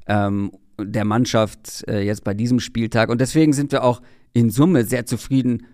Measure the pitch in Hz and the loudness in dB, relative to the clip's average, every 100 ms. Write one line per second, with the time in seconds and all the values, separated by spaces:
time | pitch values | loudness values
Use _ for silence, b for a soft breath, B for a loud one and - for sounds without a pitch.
0 | - 104 101 101 101 - _ - 101 110 | -2 0 0 -2 -4 -10 _ -12 -6 -2
1 | 104 113 123 113 110 - - - - 107 | 0 0 2 2 0 -4 -16 -14 -6 -4
2 | 101 104 - 101 120 127 - 117 113 117 | -2 -4 -4 -4 0 0 -2 -4 -2 0
3 | 113 120 127 156 156 139 143 135 123 117 | 0 0 0 2 2 2 0 0 0 0
4 | b b b 120 117 110 165 156 113 120 | b b b 0 2 4 4 4 2 -4
5 | - 120 - 135 123 117 B | -4 -8 -2 0 0 -4 B